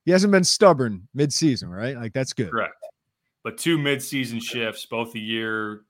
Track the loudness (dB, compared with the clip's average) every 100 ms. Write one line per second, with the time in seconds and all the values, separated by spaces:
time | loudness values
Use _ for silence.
0 | 2 4 6 4 4 6 6 6 2 -4
1 | -8 -2 0 2 2 0 -4 -8 -8 -6
2 | -6 -4 -4 -4 -4 -2 -4 -6 -18 -20
3 | _ _ _ _ -12 -4 0 0 0 -2
4 | -2 -4 -4 -6 -6 -4 -6 -6 -8 -6
5 | -6 -8 -6 -4 -4 -4 -6 -10